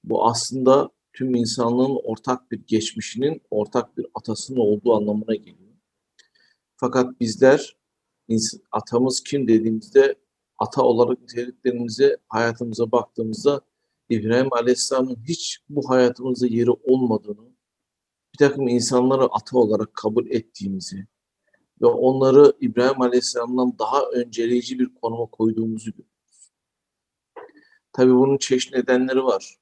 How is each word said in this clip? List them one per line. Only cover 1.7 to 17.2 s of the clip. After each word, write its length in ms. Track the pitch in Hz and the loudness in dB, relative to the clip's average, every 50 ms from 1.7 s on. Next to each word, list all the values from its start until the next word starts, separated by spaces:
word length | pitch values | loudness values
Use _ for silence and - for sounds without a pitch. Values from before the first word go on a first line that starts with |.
| 120 127 127 135 139 - - | 0 0 0 0 -2 -4 -6
ortak 480 | 113 110 - _ 139 127 123 _ _ | -6 -10 -6 _ -4 -6 -6 _ _
bir 80 | 117 110 - | -12 -12 -6
geçmişinin, 720 | _ 113 110 110 - - 117 107 - - 113 131 151 160 151 _ _ | _ -2 -2 -2 -4 -10 -10 -12 -10 -8 -4 -4 -4 -4 -6 _ _
ortak 480 | - 107 104 - - 123 113 _ _ | -4 -4 -4 -2 -2 -4 -4 _ _
bir 80 | - - - _ | -12 -12 -10 _
atasının 460 | 113 _ - 107 - - - 135 123 | -14 _ -8 -10 -10 -10 -8 -2 -2
olduğu 360 | 113 104 107 104 - 120 113 | 0 0 0 0 2 0 0
anlamına 400 | 107 104 104 104 107 110 113 110 | 2 0 -2 -4 -4 -4 -6 -6
geliyor. 380 | 101 - - - _ 92 104 _ _ _ _ _ _ _ _ _ _ _ _ _ _ _ _ _ _ _ _ _ | -6 -8 -20 -20 _ _ _ _ _ _ _ _ _ _ _ _ _ _ _ _ _ _ _ _ _ _ _ _
Fakat 440 | _ 127 123 - 131 127 127 - _ | _ -6 -2 0 0 0 0 -2 _
bizler 580 | 123 110 107 - 131 131 139 151 - - _ _ _ _ _ _ _ _ _ _ _ - | -6 -6 0 4 6 6 6 4 0 -8 _ _ _ _ _ _ _ _ _ _ _ -2
ins-, 320 | 113 110 113 113 - - _ _ | -2 -2 -2 -4 -8 -12 _ _
atamız 520 | - 107 - - 120 117 127 131 127 - - | -8 -8 -8 -2 -2 0 0 0 -2 -6 -6
kim 240 | - - 143 131 | -4 -4 -4 2
dediğimizde, 680 | 110 113 113 110 113 110 110 - - - 139 135 139 - _ _ _ _ _ _ _ _ - | 2 2 2 2 0 -4 -6 -8 2 4 4 4 4 2 _ _ _ _ _ _ _ _ -8
ata 240 | 107 - - 143 127 | -8 -4 -2 2 2
olarak 380 | 120 120 113 123 123 127 _ | 2 4 4 2 0 0 _
niteliklerimize, 960 | _ - 120 120 123 123 123 _ _ 127 120 120 120 117 110 120 135 139 135 - _ | _ -12 -10 -10 -10 -10 -12 _ _ -4 -4 -2 -6 -8 0 2 2 2 2 0 _
hayatımıza 640 | _ 110 110 117 117 113 - 123 117 110 110 117 110 | _ -2 -2 -2 -2 -2 -4 -8 -8 -4 -4 -4 0
baktığımızda 680 | 123 120 113 _ _ - 113 113 110 104 - 143 143 135 _ _ _ _ _ _ _ _ _ _ | 0 -2 -2 _ _ -8 -8 -8 -8 -2 -2 -2 -2 -2 _ _ _ _ _ _ _ _ _ _
İbrahim 440 | 117 110 101 110 117 123 131 135 127 | -4 -4 0 0 0 0 0 0 -2
Aleyhisselam'ın 640 | 117 117 123 123 123 - - 135 131 131 131 123 113 113 | 0 0 0 0 0 -2 -4 -2 -2 -2 -4 -6 -12 -8
hiç 320 | 139 170 - - - - - _ _ | -10 -8 -8 -8 -12 -12 -14 _ _
bu 200 | 147 147 127 131 | -8 -8 -2 0
hayatımızda 580 | 127 127 123 120 123 - 123 131 127 123 127 | 2 4 4 2 0 -2 -6 -6 -2 -2 -2
yeri 240 | 120 110 117 120 120 | 0 0 0 2 2
olmadığını, 760 | 120 _ - 131 127 131 127 117 110 104 | 0 _ 2 0 2 2 2 0 -2 -2